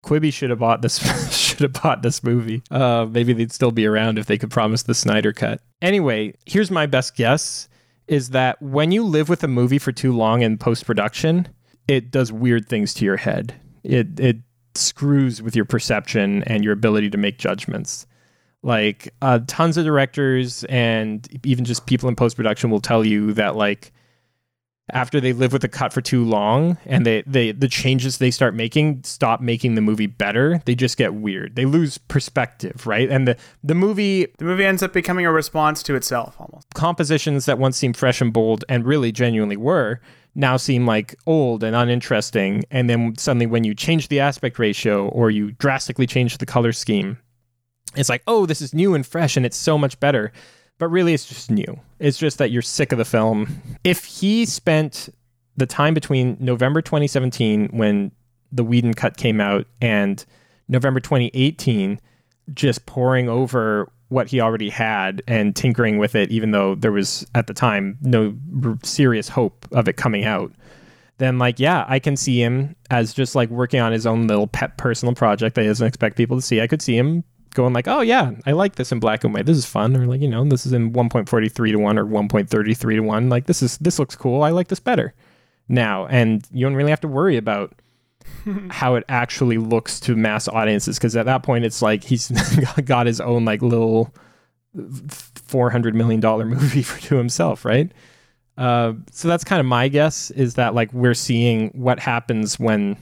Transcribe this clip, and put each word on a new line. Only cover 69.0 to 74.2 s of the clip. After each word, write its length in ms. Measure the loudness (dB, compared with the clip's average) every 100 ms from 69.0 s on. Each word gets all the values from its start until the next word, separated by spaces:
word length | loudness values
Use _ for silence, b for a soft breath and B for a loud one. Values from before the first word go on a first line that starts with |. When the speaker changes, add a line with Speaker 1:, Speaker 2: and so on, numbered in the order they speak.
| 2 2 -2
Speaker 1:
hope 380 | -2 -2 _ -4
of 140 | 0 0
it 120 | 0
coming 260 | -2 0
out, 260 | -2 -2 -4 _ b b b b b _
then, 200 | -2 2
like, 200 | 0 2
yeah, 260 | 2 2 0
I 100 | 0
can 180 | 0 -2
see 240 | 0 2
him 320 | 2 0 -4 -8 -2
as 220 | 0 0
just, 220 | -2 -2
like, 160 | 0 0
working 300 | -2 0 2
on 120 | 2
his 140 | 0 0
own 200 | 0